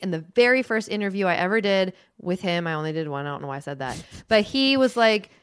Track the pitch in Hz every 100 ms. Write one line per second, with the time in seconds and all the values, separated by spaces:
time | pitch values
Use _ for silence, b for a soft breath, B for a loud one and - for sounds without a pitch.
0 | 190 165 160 - 240 254 254 220 214 208
1 | 202 190 190 170 180 220 202 196 185 -
2 | b _ 180 185 190 170 170 156 156 156
3 | 151 139 143 143 139 135 143 139 131 117
4 | - B B 220 208 269 269 269 262 240
5 | 226 214 - b